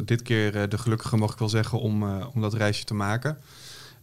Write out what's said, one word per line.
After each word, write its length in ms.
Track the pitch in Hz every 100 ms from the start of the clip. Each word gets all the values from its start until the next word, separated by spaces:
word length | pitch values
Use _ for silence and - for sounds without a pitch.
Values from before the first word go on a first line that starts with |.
dit 180 | 104 117
keer, 340 | 117 110 107 104
eh, 120 | 101
de 100 | 104
gelukkige, 380 | 117 110 - 113
mag 160 | 107
ik 60 | -
wel 100 | 110
zeggen, 320 | 110 110 113
om, 220 | 110 104
eh, 240 | 101 98 92
om 60 | 113
dat 140 | 107
reisje 300 | 110 104 104
te 100 | -
maken. 440 | 104 101 113 147 156 - - - - - -